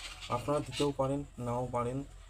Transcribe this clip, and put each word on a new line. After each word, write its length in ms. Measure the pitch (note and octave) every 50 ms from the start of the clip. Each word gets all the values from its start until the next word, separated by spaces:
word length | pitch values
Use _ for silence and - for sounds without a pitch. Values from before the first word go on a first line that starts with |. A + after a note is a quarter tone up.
| - - - - - -
আপনারা 320 | A#2 A#2+ - C#3+ C#3+ D3
দিতেও 320 | C#3 - - - C#3+ C#3+
পারেন, 320 | C#3 - C3+ C3 C#3 C#3+ C#3 - - -
নাও 300 | B2 A#2+ A#2+ B2 B2+ B2
পারেন। 320 | B2+ A#2+ A#2+ A#2+ B2+ C#3 C#3 - - - -